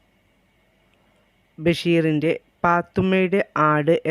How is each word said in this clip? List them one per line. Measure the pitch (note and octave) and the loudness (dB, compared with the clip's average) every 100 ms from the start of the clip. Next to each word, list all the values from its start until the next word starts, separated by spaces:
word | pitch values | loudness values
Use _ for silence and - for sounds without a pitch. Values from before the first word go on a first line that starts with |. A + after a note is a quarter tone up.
| _ _ _ _ _ _ _ _ _ _ _ _ _ _ _ - | _ _ _ _ _ _ _ _ _ _ _ _ _ _ _ -4
ബഷീറിൻ്റെ | D#3+ E3 F3 E3+ D#3+ D3+ D#3 - - _ | -2 -2 0 0 2 0 -2 -4 -8 _
പാത്തുമ്മയുടെ | F3 F3 E3+ - F#3+ F#3+ F#3 G3 - - D3+ | -2 0 -2 -4 0 0 0 -2 -4 0 2
ആട് | D3+ D3 E3+ D#3+ | 2 2 0 0